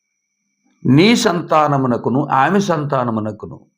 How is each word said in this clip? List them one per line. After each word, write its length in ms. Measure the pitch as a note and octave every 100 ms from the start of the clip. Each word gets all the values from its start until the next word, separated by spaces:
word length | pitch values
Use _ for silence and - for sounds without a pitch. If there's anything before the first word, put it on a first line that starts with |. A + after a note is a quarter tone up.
| _ _ _ _ _ _ _ _ -
"నీ 300 | C3+ G3+ A#3+
సంతానమునకును 1120 | A3 F3 D3+ D#3+ D3 C#3 C3 A#2 A#2+ B2+ D3
ఆమె 320 | C3 C#3 G3
సంతానమునకును". 1000 | G3 D#3+ C#3+ C#3 B2 A2 G#2+ G2+ - - _